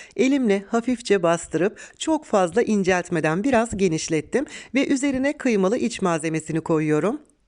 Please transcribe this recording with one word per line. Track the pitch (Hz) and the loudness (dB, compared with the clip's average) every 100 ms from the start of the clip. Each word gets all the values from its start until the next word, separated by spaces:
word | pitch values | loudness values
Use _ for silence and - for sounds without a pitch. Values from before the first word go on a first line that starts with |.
| - - | -10 0
elimle | 262 277 240 196 196 | 2 2 2 0 0
hafifçe | 233 233 247 - 196 | -2 0 -4 0 2
bastırıp | 170 170 - 156 190 - - - | 2 0 -2 -2 -2 -2 -14 -8
çok | - 311 - | -2 -2 0
fazla | 208 180 185 | 0 2 2
inceltmeden | 233 214 180 180 - 170 156 165 | 2 2 2 0 0 -2 0 0
biraz | 254 240 233 208 | 2 2 0 0
genişlettim | 190 160 - 156 - 226 302 - - | 0 0 -2 -4 -2 -4 -4 -10 -4
ve | 247 277 | -2 0
üzerine | 269 285 262 277 294 | 0 0 0 -2 -2
kıymalı | 262 208 185 233 | 0 2 2 0
iç | 233 - | -2 -2
malzemesini | 185 165 160 160 156 160 | -2 0 -2 -4 -4 -4
koyuyorum. | 156 160 156 151 175 294 - _ | 0 0 2 2 0 -2 -8 _